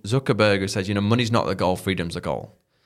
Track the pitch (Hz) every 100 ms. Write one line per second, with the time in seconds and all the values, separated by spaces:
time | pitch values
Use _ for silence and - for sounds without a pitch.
0 | 104 131 139 107 107 101 95 107 95 101
1 | 104 117 117 113 65 95 92 90 - 92
2 | 85 87 87 62 - - _ _